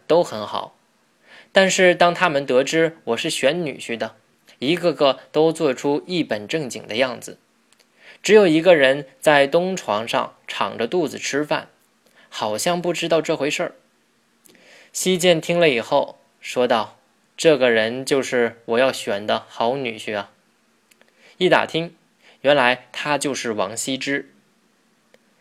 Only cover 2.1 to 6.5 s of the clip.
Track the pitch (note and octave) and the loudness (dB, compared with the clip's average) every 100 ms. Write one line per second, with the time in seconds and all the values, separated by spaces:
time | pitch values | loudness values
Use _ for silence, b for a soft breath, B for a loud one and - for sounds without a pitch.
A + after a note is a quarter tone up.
2.1 | E3+ F3+ C#3+ C#3 B2+ C#3 D#3+ D#3+ D#3+ - | 2 0 0 0 0 2 0 0 -2 -6
3.1 | A#2 D#3 - C3 F3 D#3 - - A#2 A2+ | -4 -4 -2 0 0 -6 -10 -10 -8 -8
4.1 | - _ _ _ b B2+ F3 E3+ C#3+ C#3+ | -12 _ _ _ b -4 -2 -2 0 0
5.1 | B2+ B D3+ D#3+ D#3+ D3+ B2+ C#3+ D3 - | 0 B 0 0 2 -2 -2 -2 -4 -4
6.1 | F3+ B2 G#2+ G#2 | -6 -4 -6 -6